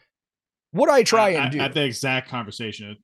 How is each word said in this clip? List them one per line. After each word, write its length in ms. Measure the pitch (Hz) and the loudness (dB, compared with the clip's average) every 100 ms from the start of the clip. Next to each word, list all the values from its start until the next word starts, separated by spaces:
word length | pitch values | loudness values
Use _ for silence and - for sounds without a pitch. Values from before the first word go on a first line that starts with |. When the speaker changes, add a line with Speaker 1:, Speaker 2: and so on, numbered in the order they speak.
| _ _ _ _ _ _ _ | _ _ _ _ _ _ _
Speaker 1:
what 160 | 170 311 | 0 4
I 120 | 277 | 4
try 240 | 226 226 208 | 4 4 4
Speaker 2:
I, 20 | |
Speaker 1:
and 120 | 160 135 | 2 -2
Speaker 2:
I 40 | |
Speaker 1:
do." 80 | 143 | -2
Speaker 2:
had 160 | 135 | -4
the 100 | 151 | -2
exact 460 | 139 113 135 127 - | -2 -2 -4 -4 -4
conversation 680 | 123 104 - 110 101 104 104 | -8 -8 -10 -10 -10 -14 -18